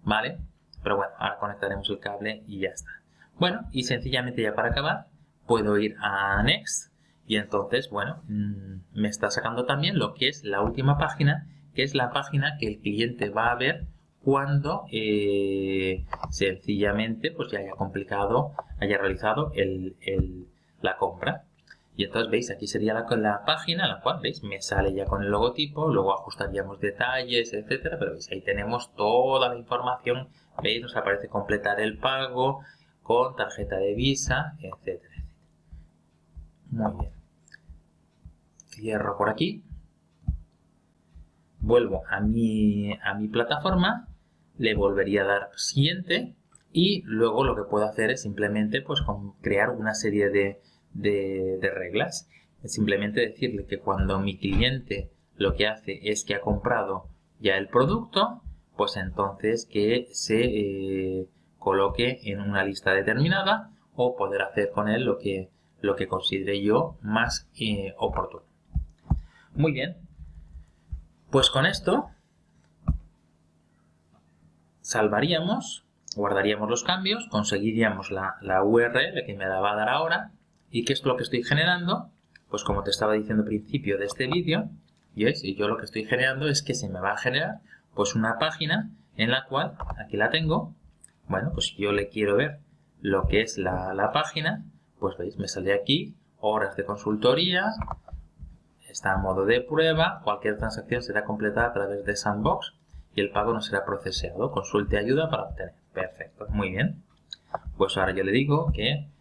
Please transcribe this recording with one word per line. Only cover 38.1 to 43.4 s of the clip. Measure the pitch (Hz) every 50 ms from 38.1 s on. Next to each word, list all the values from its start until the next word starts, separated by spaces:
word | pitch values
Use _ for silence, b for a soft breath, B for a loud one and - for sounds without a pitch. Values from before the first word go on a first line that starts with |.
| _ _ _ - - _ _ _ _ _ _ _
Cierro | - - 107 110 107 104 104 107 101 -
por | 208 214
aquí. | - - 165 175 - - - - - - - - _ _ _ _ _ _ - - - - - _ _ _ _ _ _ _ _ _ _ _ _ _ _ - - _ _ _ _ _ _ _
Vuelvo | - 104 117 123 120 101 95 85 - -
a | 98 98
mi, | 104 107 110 117 117 110 107 107 107 104 104 104 101 104 101 - -
a | 101 98
mi | 104 107 107
plataforma, | 110 117